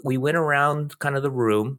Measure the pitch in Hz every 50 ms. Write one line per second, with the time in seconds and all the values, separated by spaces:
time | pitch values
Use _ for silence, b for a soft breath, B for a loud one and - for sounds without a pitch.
0 | - 139 131 131 131 147 156 170 160 151 147 143 143 147 147 151 147 147 - -
1 | - 143 139 139 135 143 135 127 117 110 107 107 107 123 135